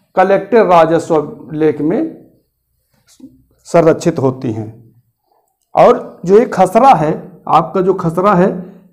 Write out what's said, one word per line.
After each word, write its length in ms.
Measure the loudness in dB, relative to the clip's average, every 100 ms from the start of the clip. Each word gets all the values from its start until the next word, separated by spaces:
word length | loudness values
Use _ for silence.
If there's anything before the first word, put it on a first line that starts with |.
| _ -2
कलेक्टर 500 | 0 0 0 0 4
राजस्व 840 | 4 4 0 0 -2 -4 -10 -14
लेख 280 | -4 -2 -2
में 500 | -4 -4 -6 -10 -20 _ _ _ _ _ _ _ _ _ -20 _ _ _ -4
संरक्षित 520 | 0 2 0 -2 -2
होती 320 | -2 -4 -8
हैं। 420 | -8 -10 -14 _ _ _ _ _ _ _ _ _ 2
और 460 | 2 2 -4 -12 0
जो 140 | 2
ये 60 | 2
खसरा 480 | 0 0 2 4
है, 480 | 2 0 -6 -10 -16 -2
आपका 340 | -2 0 -4
जो 120 | -2
खसरा 400 | -2 -2 -2 0
है, 400 | 2 0 -2 -12 -20 _